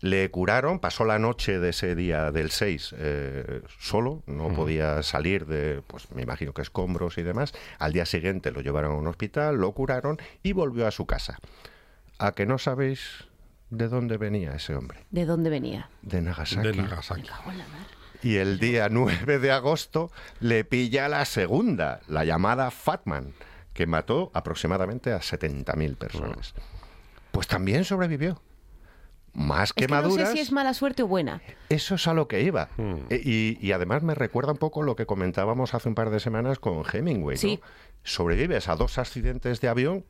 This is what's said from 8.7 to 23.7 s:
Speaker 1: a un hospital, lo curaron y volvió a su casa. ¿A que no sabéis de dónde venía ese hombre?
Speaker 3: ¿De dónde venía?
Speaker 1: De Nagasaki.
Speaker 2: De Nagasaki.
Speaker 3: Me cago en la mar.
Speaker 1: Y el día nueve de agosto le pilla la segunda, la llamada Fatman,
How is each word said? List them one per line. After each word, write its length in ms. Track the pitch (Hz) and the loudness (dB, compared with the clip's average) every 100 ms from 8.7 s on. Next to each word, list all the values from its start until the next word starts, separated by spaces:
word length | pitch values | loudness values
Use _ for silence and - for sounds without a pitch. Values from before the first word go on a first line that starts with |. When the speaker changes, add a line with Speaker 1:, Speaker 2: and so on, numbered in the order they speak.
| 73 76 | 0 0
Speaker 1:
a 40 | 76 | 0
un 120 | 76 | -2
hospital, 480 | 87 104 - 151 143 | -4 -4 -2 0 2
lo 160 | 92 | 0
curaron 460 | 104 131 127 139 156 - - | 0 -2 0 -2 -4 -8 -6
y 80 | - | -2
volvió 340 | 185 151 117 110 | 0 0 2 0
a 60 | |
su 140 | - 98 | 0 -2
casa. 340 | - - - - - - - - - - - | -2 -4 -12 -16 -20 -20 -20 -20 -20 -20 0
¿A 140 | 101 | 0
que 120 | - 101 | 2 0
no 120 | 131 | 2
sabéis 680 | - 131 135 135 - - - _ - - - | 0 0 0 -2 -8 -14 -20 _ -20 -20 -12
de 180 | 113 117 | -2 0
dónde 300 | 123 120 110 | 0 0 -2
venía 380 | 107 104 82 71 | 0 0 -2 -6
ese 200 | - 71 | -4 -4
hombre? 300 | 64 - - | -6 -12 -6
Speaker 3:
¿De 120 | - | -2
dónde 260 | 165 165 165 | 2 2 2
venía? 400 | 147 123 - - - | 0 -2 -6 -10 -16
Speaker 1:
De 200 | - 92 | -4 -2
Nagasaki. 460 | 85 80 80 101 107 | 0 -2 -2 0 0
Speaker 2:
De 60 | 98 | 0
Nagasaki. 460 | 95 87 - 90 | -2 -4 -6 -8
Speaker 3:
Me 60 | - | -8
cago 220 | - - | -12 -12
en 60 | 185 | -12
la 80 | 160 | -12
mar. 180 | 151 185 - - - | -16 -16 -18 -20 -4
Speaker 1:
Y 140 | 127 104 | 2 4
el 220 | 95 95 | 4 2
día 300 | 113 120 104 | 2 4 4
nueve 500 | 110 123 85 120 143 | 4 4 2 2 2
de 120 | 135 | 4
agosto 580 | 135 127 160 - 156 170 - - - | 4 2 0 0 -2 -2 -8 -18 -4
le 240 | 117 113 104 | 2 2 4
pilla 420 | 120 123 135 139 | 0 2 2 2
la 160 | 147 | 2
segunda, 800 | 143 - 90 123 233 123 76 62 - | 0 0 2 2 2 2 0 -2 -4
la 180 | 78 80 | 0 2
llamada 460 | 80 98 123 127 | 4 2 2 0
Fatman, 640 | - - 175 - 73 67 - - - - | 0 -2 0 -2 -4 -6 -14 -20 -20 -18